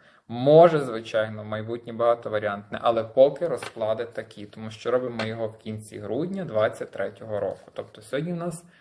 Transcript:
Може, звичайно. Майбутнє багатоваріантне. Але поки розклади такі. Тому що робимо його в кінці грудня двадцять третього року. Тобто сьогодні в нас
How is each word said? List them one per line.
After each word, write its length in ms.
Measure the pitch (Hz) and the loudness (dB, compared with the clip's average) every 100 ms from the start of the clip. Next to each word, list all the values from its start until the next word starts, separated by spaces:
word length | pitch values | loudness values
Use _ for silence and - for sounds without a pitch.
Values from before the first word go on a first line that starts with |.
| - _ - | -20 _ -10
Може, 520 | 117 127 156 170 156 | 0 8 10 10 8
звичайно. 640 | 131 113 113 113 110 107 | -2 -6 -4 -2 -2 -4
Майбутнє 500 | 107 110 110 117 - | -8 -8 -6 -8 -8
багатоваріантне. 880 | 113 117 120 110 107 104 101 101 110 | 0 2 2 0 -2 -2 -4 -8 -4
Але 220 | 120 117 | 0 0
поки 440 | 110 - 139 - 170 | 2 6 6 6 -4
розклади 580 | 120 - - 107 110 117 | -4 -8 -4 -2 -2 -4
такі. 400 | - 110 - 104 | -10 -12 -14 -16
Тому 260 | - 110 | -12 -14
що 200 | 110 120 | -8 -2
робимо 320 | 123 127 117 | -2 -2 -6
його 240 | 110 113 110 | -6 -4 -6
в 100 | 107 | -8
кінці 420 | 110 107 107 104 | -10 -10 -10 -12
грудня 460 | 104 117 175 196 180 | -6 -4 -4 -6 -4
двадцять 460 | 107 110 - 123 | 0 0 -2 -10
третього 480 | - 98 104 113 104 | -6 -6 -6 -8 -4
року. 320 | 95 - - | -4 -6 -14
Тобто 280 | - 110 - | -14 -14 -14
сьогодні 320 | - 131 165 | -8 -6 -4
в 20 | 175 | -6
нас 260 | 170 160 - _ | -6 -8 -14 _